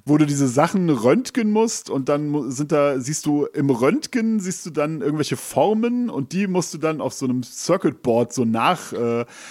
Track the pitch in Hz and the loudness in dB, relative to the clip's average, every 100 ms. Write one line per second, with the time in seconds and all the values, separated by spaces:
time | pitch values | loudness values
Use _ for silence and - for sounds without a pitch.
0 | 135 151 151 139 139 123 165 196 170 131 | 2 4 4 2 2 2 2 2 2 2
1 | 117 175 254 - 214 214 226 - - 135 | 4 2 0 -2 0 2 0 -2 -6 -4
2 | 131 147 151 147 123 127 147 156 143 135 | 0 -2 0 -2 -4 -4 0 2 2 0
3 | 123 156 151 147 143 - 139 123 131 254 | -4 -4 0 0 0 0 0 4 2 2
4 | - 226 226 220 185 - 180 151 151 160 | 0 -2 0 0 -2 -6 -6 -4 -4 -2
5 | 147 151 139 131 - - 165 220 240 247 | -2 -2 -2 -4 -2 2 2 2 0 0
6 | 240 - 135 180 202 180 170 156 156 156 | -2 -4 -4 -2 0 0 -2 -4 -4 -2
7 | 120 - 131 127 120 - - 180 160 - | -6 -4 -2 -2 -4 -6 0 2 0 -2
8 | 123 117 117 - 113 113 135 180 - 101 | 0 0 0 0 0 2 2 0 -4 -4
9 | 117 117 120 - - | -2 -2 -4 -12 -12